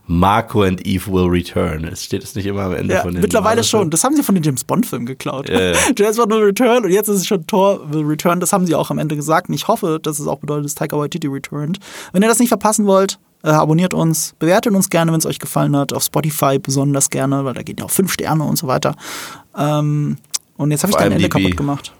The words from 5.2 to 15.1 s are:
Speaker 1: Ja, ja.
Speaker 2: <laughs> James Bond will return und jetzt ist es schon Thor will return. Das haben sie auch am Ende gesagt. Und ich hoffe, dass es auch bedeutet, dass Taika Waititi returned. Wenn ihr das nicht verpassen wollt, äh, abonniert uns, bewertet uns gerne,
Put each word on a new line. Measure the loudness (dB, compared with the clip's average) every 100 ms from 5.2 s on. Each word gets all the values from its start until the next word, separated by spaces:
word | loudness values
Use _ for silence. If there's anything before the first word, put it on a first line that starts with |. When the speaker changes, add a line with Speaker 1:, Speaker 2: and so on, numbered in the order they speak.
| -8 -6 -2
Speaker 1:
Ja, | 0 2
ja. | 2
Speaker 2:
<laughs> | 2 2
James | 2 2
Bond | 2
will | 4
return | 4 4 4 4
und | 2
jetzt | 2 2
ist | -2
es | 0
schon | -2 0
Thor | 2 2 2 -2
will | -2
return. | -2 0 0 0
Das | 0
haben | 0 2
sie |
auch | 0 -2
am | -2
Ende | -2
gesagt. | -2 0 0 0
Und |
ich | -4 -2
hoffe, | -2 -2 -2
dass | -4 -4
es | -4
auch | -6
bedeutet, | -4 -4
dass | -4
Taika | -6 -4 -4
Waititi | -4 -4 -6
returned. | -6 -8 -6 -6 -6 -10 -18 -4
Wenn | 2
ihr | 4
das | 4
nicht | 2
verpassen | 2 2 2 4
wollt, | 4 2 -2 _ _
äh, | 2
abonniert | 4 4 2 2
uns, | 2 0 0 -4 -2
bewertet | 2 2 2
uns | 2 2
gerne, | 0 2